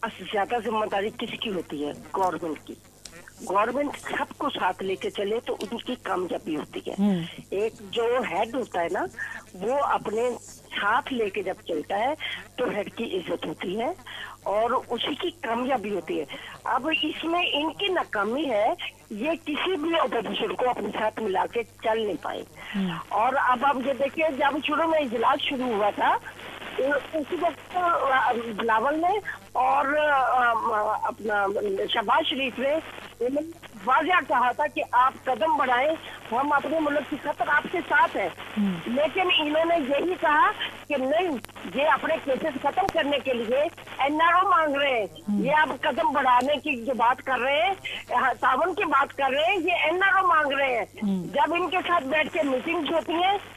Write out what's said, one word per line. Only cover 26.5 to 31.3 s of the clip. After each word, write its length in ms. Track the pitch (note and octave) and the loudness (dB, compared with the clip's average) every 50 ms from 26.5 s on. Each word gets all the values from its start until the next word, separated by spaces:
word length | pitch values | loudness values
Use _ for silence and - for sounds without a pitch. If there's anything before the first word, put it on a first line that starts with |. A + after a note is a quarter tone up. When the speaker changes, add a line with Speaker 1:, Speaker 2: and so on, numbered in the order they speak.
| - - - - - - | -14 -12 -12 -10 -4 -2
Speaker 1:
उ-, 400 | B4+ C5+ C#4+ C5+ - - - D#4+ | 0 2 0 0 -2 -2 -4 -4
उसी 160 | C#4 - F4+ | -4 -2 -4
वक्त, 400 | D#4+ E4 E4+ C#4+ - - - - | -2 0 -2 -2 -4 -14 -6 -4
अ, 560 | F4+ F4+ F4 E4+ C#4+ C4 C#4 C4 C4 A#3+ A#3+ | 0 2 2 2 2 2 2 2 4 4 2
बिलावल 600 | B3+ A#3+ A#3 A#3 G#3+ F#3+ A3 A3+ A3 A3 A3 C#4 D4+ | 0 0 -4 -6 -6 -4 0 2 2 4 4 2 0
ने 260 | D#4 E4 F4+ G4+ G#4+ F#4 - - - - - - | 2 2 2 2 0 -2 -6 -10 -10 -14 -6 -2
और, 380 | - B3+ C4 C4+ C#4 D4 C#4 D4 | 0 2 2 4 2 2 2 2
अ, 300 | D4+ D4+ D4+ C#4+ C4+ B3+ A3+ A#3+ B3+ A#3+ A#3+ A#3 A3+ - G#3 A3+ | 2 4 4 4 4 4 4 4 4 4 4 2 2 0 0 0
अ, 320 | G#3+ G#3+ G#3+ G#3+ - - | 0 0 0 -2 -2 -2
अपना 400 | G#3 A#3 - G3+ A3 | -4 -6 -4 -4 -2